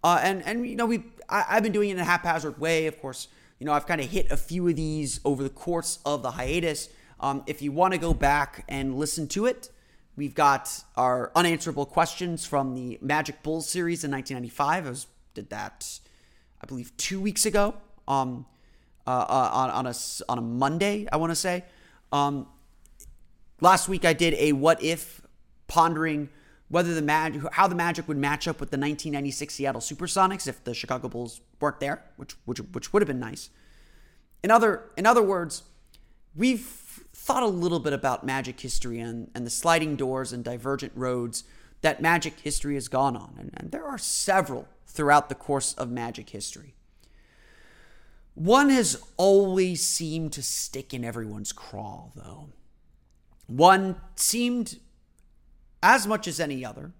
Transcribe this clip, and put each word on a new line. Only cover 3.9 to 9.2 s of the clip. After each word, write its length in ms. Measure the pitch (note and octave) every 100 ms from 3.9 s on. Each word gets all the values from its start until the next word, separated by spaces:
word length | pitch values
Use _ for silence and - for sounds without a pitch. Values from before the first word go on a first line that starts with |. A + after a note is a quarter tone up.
| E3
hit 280 | C3 F#3 -
a 60 | C#3
few 300 | - F3 F3
of 80 | D#3
these 440 | D#3 D#3 C#3+ -
over 200 | - C3+
the 60 | C3+
course 500 | - - E3+ - - D3
of 180 | D3
the 80 | C3
hiatus. 580 | A#2+ B2+ E3 E3+ D3+ - - - -
Um, 240 | C#3 C#3 C#3
if 140 | D3
you 100 | C#3+
wanna 260 | C#3+ F#3 F3+
go 160 | E3
back 500 | C#3 C#3+ C#3+ C#3 - -
and 300 | C#3 C3+ C3
listen 300 | D3+ E3